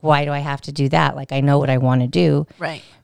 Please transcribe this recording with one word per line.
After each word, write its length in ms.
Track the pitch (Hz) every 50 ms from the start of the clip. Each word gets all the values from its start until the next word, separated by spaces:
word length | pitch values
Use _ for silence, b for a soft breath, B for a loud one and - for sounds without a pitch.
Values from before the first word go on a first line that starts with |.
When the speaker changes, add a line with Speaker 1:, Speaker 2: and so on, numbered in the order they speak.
Speaker 1:
why 240 | - 156 147 143 147
do 60 | 147
I 60 | 143 143
have 240 | 143 147 139 -
to 100 | - 151
do 160 | 139 143 139 135
that? 260 | 156 160 156 139 135
Like, 160 | 143 135 -
I 80 | 135 139
know 180 | 135 143 143 143
what 100 | 143 135
I 60 | 131 127
wanna 280 | 127 127 127 127 123 120
do. 380 | - 175 175 156 143 143 156 - - -
Speaker 2:
Right. 240 | 165 160 156 - b b b b